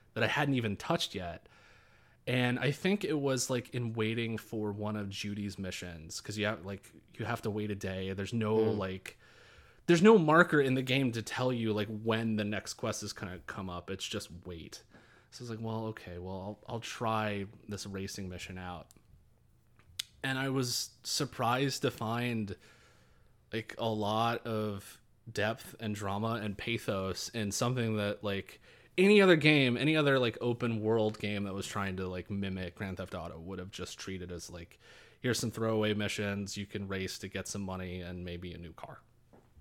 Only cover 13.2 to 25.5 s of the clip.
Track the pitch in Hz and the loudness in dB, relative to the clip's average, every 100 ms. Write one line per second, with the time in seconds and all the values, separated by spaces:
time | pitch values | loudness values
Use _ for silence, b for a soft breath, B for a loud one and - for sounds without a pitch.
13.2 | 101 90 - - 95 87 - 95 - 104 | -8 -8 -10 -8 -6 -8 -8 -8 -6 -6
14.2 | - 85 90 85 78 - - B B B | -8 -12 -12 -12 -14 -16 -20 B B B
15.2 | B - 123 110 113 110 110 110 - 90 | B -16 -10 -8 -4 -4 -6 -8 -10 -10
16.2 | 90 95 98 104 - 117 110 - 117 110 | -8 -8 -8 -10 -10 -8 -8 -4 0 0
17.2 | 107 101 98 - - 101 101 98 98 - | 0 -2 -6 -10 -10 -10 -6 -6 -6 -6
18.2 | 95 90 - 92 90 87 - - - - | -8 -8 -10 -8 -8 -10 -12 -20 -20 -20
19.2 | - _ _ _ _ - - - - - | -20 _ _ _ _ -20 -14 -12 -12 -6
20.2 | 131 131 135 135 123 123 - - - - | -2 0 0 0 0 -2 -4 -10 -4 -2
21.2 | 139 - 117 123 139 - 131 - 110 117 | -2 0 2 2 2 0 -2 -2 -2 -2
22.2 | 120 113 101 92 b b b b b b | -2 -2 -4 -6 b b b b b b
23.2 | b b _ 113 110 - 113 107 104 107 | b b _ -8 -8 -4 0 0 2 2
24.2 | 117 117 - 110 107 98 - - _ _ | 2 0 -2 -2 -2 -4 -10 -18 _ _
25.2 | - 110 104 | -8 -2 0